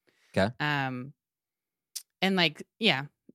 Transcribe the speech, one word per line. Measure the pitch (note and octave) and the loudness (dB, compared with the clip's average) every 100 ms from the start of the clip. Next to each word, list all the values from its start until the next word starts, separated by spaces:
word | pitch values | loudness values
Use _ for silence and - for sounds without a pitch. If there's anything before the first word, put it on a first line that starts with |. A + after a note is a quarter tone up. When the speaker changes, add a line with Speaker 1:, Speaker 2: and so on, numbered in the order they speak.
| _ _ _ - | _ _ _ 0
Speaker 1:
Okay. | G2 - | 0 0
Speaker 2:
um, | D3 C#3+ C3+ B2+ C3+ - _ _ _ _ _ _ _ - - _ | -2 0 -2 -6 -12 -18 _ _ _ _ _ _ _ -16 -16 _
and, | F#3+ F#3+ | 0 2
like, | E3 D3 - _ | 2 0 -14 _
yeah. | A3 C3+ C#3+ _ - | 2 2 -2 _ -20